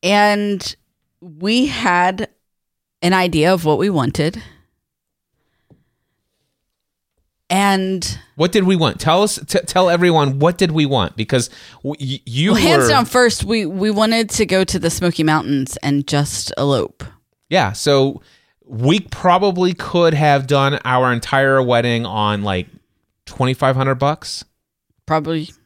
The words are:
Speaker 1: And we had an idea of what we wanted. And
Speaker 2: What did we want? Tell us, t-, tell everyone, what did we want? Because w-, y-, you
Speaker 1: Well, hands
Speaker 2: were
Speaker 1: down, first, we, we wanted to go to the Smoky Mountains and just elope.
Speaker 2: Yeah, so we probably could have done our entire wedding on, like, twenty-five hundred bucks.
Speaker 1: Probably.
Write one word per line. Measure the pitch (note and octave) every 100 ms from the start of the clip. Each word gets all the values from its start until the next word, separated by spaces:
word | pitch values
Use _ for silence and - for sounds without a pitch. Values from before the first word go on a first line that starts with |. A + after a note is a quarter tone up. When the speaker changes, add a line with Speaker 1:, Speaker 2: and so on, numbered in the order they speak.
Speaker 1:
And | F3+ G#3 G#3 G#3 G#3 G3 - - _ _ _ _
we | F3+ D3+ F#3 A#3 C#4
had | A#3 A3+ F3+ F3+ F#3+ A3 _ _ _ _ _ _ _
an | F3
idea | F#3 F3+ D#3 D#3
of | F#3 D#3+
what | D3
we | G3
wanted. | F3 A#2+ - D#3 A#2+ - - _ _ _ _ _ _ _ _ _ _ _ _ _ _ _ _ _ _ _ _ _ _ _ _ _ _ _ _ _
And | F#3 G3+ F#3+ F#3+ F#3+ - - _ -
Speaker 2:
What | F3
did | G#3
we | F#3 F#3
want? | D3 -
Tell | D#3 F3
us, | G#3 - D3+
t-, | F#3+
tell | - F#3 F#3
everyone, | E3+ F3+ D#3+ C#3+ C3+
what | D#3 F3+
did | F#3
we | D#3
want? | D3 C3+ F2+ -
Because | A2 C3 A#2+ - - -
w-, | C3+ D3+
y-, | C3+ C3+ -
you | A#2+ F3+
Speaker 1:
Well, | A3
hands | G3 -
Speaker 2:
were | -
Speaker 1:
down, | C#4+ A#3
first, | B3+ A#3+ -
we, | G3+ A3+
we | F3 F#3+ G#3
wanted | G3+ A3 A3+ A3
to | -
go | G3+ F#3+
to | F#3 F3+
the | E3
Smoky | - F3+ E3
Mountains | D#3 D#3 G2+ C#3 C3 -
and | C#3 C#3+ C#3+
just | C#3+ C#3+ - - -
elope. | C#3+ C3 - _ - _ _ _ _
Speaker 2:
Yeah, | F3+ G#2+
so | A2 D3 C#3 C3+ - _ _ _ _
we | _ A2+ B2+ G3+
probably | - - F#3 F3+ G3+ F3+ F3+
could | F3+ - F3 E3+
have | D3+ D3+ C#3+ C3+
done | C#3+ C#3 C#3+
our | - B2+ B2+
entire | A#2+ - C3+ C3+ C3+
wedding | B2+ A#2+ A#2+ A#2 A2+
on, | G#2+ G#2 G#2
like, | G2+ F#2 F2 - _ _ _ _ -
twenty-five | - B2+ C3 C3+ C3
hundred | C3+ C3
bucks. | C#3 D#3 - - - _ _ _ _ _ -
Speaker 1:
Probably. | D#3 D3+ E3 D#3 _